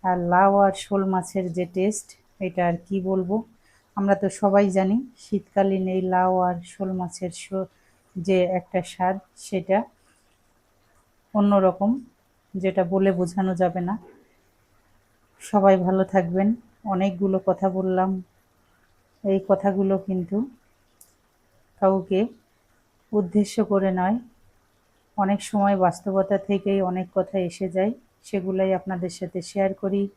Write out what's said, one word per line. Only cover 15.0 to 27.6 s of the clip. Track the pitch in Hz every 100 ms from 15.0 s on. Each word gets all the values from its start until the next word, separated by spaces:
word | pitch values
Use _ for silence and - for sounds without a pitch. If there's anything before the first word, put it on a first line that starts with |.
| _ _ _ _
সবাই | - 208 196 190
ভালো | 180 190
থাকবেন। | 190 196 170 180 196 233 - _
অনেকগুলো | 214 185 196 180 196 190 190
কথা | 185 190 185
বললাম, | 190 185 185 190 185 _ _ _ _ _ _ _ _ _
এই | 202 196 190
কথাগুলো | 190 202 190 196 190 190
কিন্তু | 185 175 202 262 - _ _ _ _ - _ _ _ _ _ _ _
কাউকে | 190 190 185 190 233 - _ _ _ _ _ _ _
উদ্দেশ্য | 208 180 208 202 -
করে | 214 196 190
নয়, | 185 180 233 247 _ _ _ _ _ _ _ _ -
অনেক | 190 202
সময় | - 208 202 196
বাস্তবতা | 185 170 - 190 190 196
থেকেই | - 202 196 196
অনেক | 185 180 180
কথা | - 190 196
এসে | 175 -